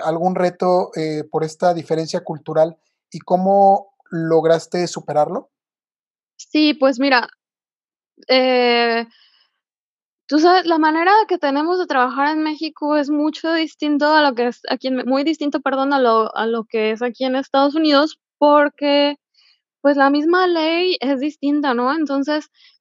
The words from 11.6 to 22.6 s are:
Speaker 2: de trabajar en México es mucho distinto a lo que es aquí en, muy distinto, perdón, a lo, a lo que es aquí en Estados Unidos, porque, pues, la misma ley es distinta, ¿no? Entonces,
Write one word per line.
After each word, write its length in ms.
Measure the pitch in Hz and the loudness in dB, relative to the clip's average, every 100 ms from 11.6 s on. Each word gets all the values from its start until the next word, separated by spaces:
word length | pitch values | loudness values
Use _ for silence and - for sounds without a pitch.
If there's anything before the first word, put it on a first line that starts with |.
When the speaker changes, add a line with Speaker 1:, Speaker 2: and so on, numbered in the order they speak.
| 320 359 | -2 -2
Speaker 2:
de 80 | 349 | -2
trabajar 400 | 269 247 254 285 | 0 0 0 -2
en 160 | 311 | -2
México 540 | 311 302 320 - 294 302 | -4 -6 -10 -6 -2 -2
es 120 | 277 | 0
mucho 440 | 294 302 294 330 | -2 -2 -4 -4
distinto 600 | 330 320 - 302 285 294 | -2 -4 -6 -2 0 2
a 80 | 311 | 4
lo 140 | 285 233 | 2 0
que 140 | 240 | -4
es 120 | 233 - | -6 -8
aquí 200 | - 262 | -6 -4
en, 140 | 254 240 | -4 -2
muy 160 | 269 | -2
distinto, 380 | 294 311 294 302 | -2 -2 -4 -4
perdón, 320 | 269 269 277 | -4 -2 0
a 60 | 277 | 2
lo, 360 | 247 226 220 - | 2 2 0 -4
a 100 | 220 | -4
lo 200 | 233 220 | -4 -4
que 260 | 220 214 | -4 -4
es 100 | 220 | -4
aquí 240 | 247 220 262 | -6 -4 -4
en 100 | 262 | -4
Estados 380 | 277 277 285 | -2 0 2
Unidos, 460 | 302 311 285 311 - _ _ | 2 2 2 2 -4 _ _
porque, 800 | 294 294 285 - 285 285 285 294 _ _ _ _ _ _ | 4 4 2 -2 0 2 0 -4 _ _ _ _ _ _
pues, 160 | 285 285 | 0 2
la 140 | 277 | 2
misma 340 | 285 320 359 370 | 2 2 2 2
ley 520 | 339 311 330 370 330 | 0 0 0 -2 -2
es 200 | 254 269 | -4 -2
distinta, 540 | 294 - 277 294 285 | -4 -4 -2 -2 0
¿no? 180 | 240 247 | 0 -2
Entonces, 580 | 320 285 277 277 302 - _ | -2 -2 -2 -2 -4 -6 _